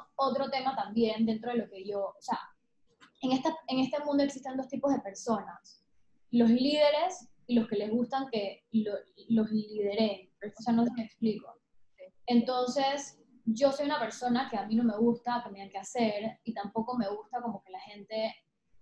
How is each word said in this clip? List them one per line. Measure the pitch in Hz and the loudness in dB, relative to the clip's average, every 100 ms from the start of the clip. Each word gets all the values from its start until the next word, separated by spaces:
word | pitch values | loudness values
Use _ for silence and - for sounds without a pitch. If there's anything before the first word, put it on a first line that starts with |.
| - | -6
otro | - 262 269 254 | -2 0 0 -2
tema | 262 254 | -2 -2
también | 247 202 220 220 220 226 | -2 -2 2 2 4 0
dentro | 220 233 | 0 -2
de | 240 | -2
lo | 202 | -4
que | 196 190 | -10 -6
yo, | 202 | -4
o | 190 - | -4 -8
sea, | - - - _ _ _ _ _ - _ | -6 -6 -6 _ _ _ _ _ -20 _
en | 262 | 0
esta, | 262 320 - - | 2 0 -2 -4
en | 262 | 0
este | 269 294 | 0 0
mundo | 294 285 | 0 2
existen | 285 - 262 262 | 0 -2 -8 -6
dos | 254 | -6
tipos | - 277 | -4 0
de | 277 | 0
personas. | 196 190 240 208 180 175 - - _ _ _ _ - | -2 -10 -4 -4 -4 -16 -20 -20 _ _ _ _ -2
Los | 240 226 | 4 6
líderes | 247 277 302 294 302 370 - - - - | 6 4 6 4 4 0 -4 -16 -20 0
y | 240 | 0
los | 214 | 2
que | 202 | -2
les | 214 | 0
gustan | 240 240 262 269 | 0 0 -2 -2
que | 220 196 - _ | -4 -4 -8 _
lo, | 220 208 202 - - - | 0 0 -4 -10 -20 0
los | 226 208 | 2 4
lideren. | 214 208 214 202 208 220 196 - _ 208 - | 0 -2 -2 -2 2 0 0 -10 _ -14 -8
O | |
sea, | 240 | 0
no | 233 | 2
sé | 240 | 2
si | |
me | 233 | 0
explico. | 220 - 226 208 - - _ - - _ - _ - | -8 -2 -2 -2 -8 -20 _ -20 -20 _ -20 _ 2
Entonces, | 240 240 254 247 277 269 285 - - _ - | 4 4 0 0 0 0 0 -6 -16 _ -8
yo | 226 220 277 | -4 2 2
soy | 269 294 | 2 0
una | 302 | 0
persona | 220 - 247 240 269 | -2 -4 0 0 0
que | 214 | -4
a | 208 | 0
mí | 226 | 2
no | |
me | 233 208 | 2 4
gusta | 233 233 240 240 | 2 2 -2 -4
que | 214 | -4
me | 196 | -12
digan | 196 | -12
qué | 196 | -12
hacer | 202 254 220 208 220 - | -6 0 0 0 -6 -8
y | - | -10
tampoco | 202 202 226 220 240 | -8 -4 -4 -2 -2
me | 202 | -2
gusta | 208 - 240 | -4 -6 -6
como | 226 196 | -6 -8
que | _ | _
la | 185 | -16
gente | 214 208 196 220 220 - _ _ _ - | -14 -18 -8 -4 -4 -6 _ _ _ -20